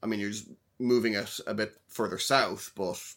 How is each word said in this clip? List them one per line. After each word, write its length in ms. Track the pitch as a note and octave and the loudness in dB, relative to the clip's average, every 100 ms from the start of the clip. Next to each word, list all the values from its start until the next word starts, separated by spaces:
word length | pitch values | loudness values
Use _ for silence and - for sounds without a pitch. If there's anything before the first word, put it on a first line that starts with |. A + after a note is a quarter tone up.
I 40 | A2 | -4
mean, 140 | G#2+ | -2
you're 100 | G2+ | -2
just 180 | G#2+ - - _ - | -6 -12 -18 _ -2
moving 360 | B2 B2 A2+ | 4 4 4
it 260 | G2+ - - - | 2 -2 -6 -4
a 40 | |
bit 220 | G#2 G#2+ - _ | -2 -4 -6 _
further 300 | - G#2+ F#2 | -2 -2 0
south, 520 | - C3+ G#2 G2 - - | 2 4 4 -2 -10 -4
but 260 | F#2 F2+ - | -4 -4 -8